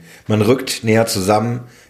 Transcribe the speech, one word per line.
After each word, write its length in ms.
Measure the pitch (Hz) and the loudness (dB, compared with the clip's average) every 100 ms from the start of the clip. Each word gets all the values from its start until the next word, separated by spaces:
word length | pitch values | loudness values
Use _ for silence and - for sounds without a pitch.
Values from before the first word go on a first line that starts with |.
| - - - | -20 -18 -4
Man 160 | 107 | 0
rückt 400 | 107 131 131 - | 2 2 0 -6
näher 240 | 113 110 113 | 0 2 2
zusammen 540 | 101 92 104 113 120 - - | -2 0 0 0 -6 -10 -20